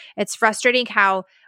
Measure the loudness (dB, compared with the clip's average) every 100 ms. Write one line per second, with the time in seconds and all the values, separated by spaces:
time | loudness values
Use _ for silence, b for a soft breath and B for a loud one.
0 | B -8 -8 -2 -2 0 0 0 0 0
1 | 2 0 -4 b